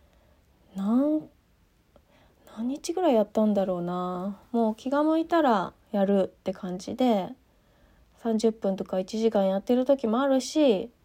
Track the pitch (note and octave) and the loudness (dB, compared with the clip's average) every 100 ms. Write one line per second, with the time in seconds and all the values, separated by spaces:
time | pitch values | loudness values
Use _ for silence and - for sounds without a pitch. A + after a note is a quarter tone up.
0 | _ _ _ _ _ _ _ F#3+ G3 B3 | _ _ _ _ _ _ _ -6 0 0
1 | C#4+ D#4 D4+ _ _ _ _ _ _ _ | 2 0 -4 _ _ _ _ _ _ _
2 | _ _ _ _ - - A#3+ D4 - F4 | _ _ _ _ -18 -8 -6 -6 -6 -2
3 | F4 A3+ G#3 - G#3+ G3+ F#3+ F3+ F3 F3+ | 2 2 2 2 2 2 0 -2 -4 -4
4 | F3+ F3+ F#3+ G3 - A#3 A3+ A3 B3+ C#4 | -6 -6 -8 -10 -6 -2 -2 -2 -4 0
5 | D#4 D#4+ E4 E4+ C#4+ G#3+ E3 - _ G#3 | 2 0 0 2 2 2 -2 -10 _ 0
6 | G3 G3+ F#3 - - F#3+ F#3 F3+ - A#3 | 2 2 0 -4 -10 -8 -8 -10 -8 0
7 | B3+ G#3 F3+ B3+ _ _ _ _ _ _ | 2 2 -2 -10 _ _ _ _ _ _
8 | _ _ A#3 A3 A3+ A3 G3+ F#3+ F#3+ F#3+ | _ _ -4 0 0 0 -4 -4 -4 -6
9 | F#3 A3 A3+ G#3+ F#3+ G3 - B3 B3+ C#4 | -4 -2 0 2 0 0 0 0 2 0
10 | A3+ A3+ C#4 C4+ B3+ D#4 C#4+ F#3+ A#3 _ | 0 0 2 0 0 2 4 2 -2 _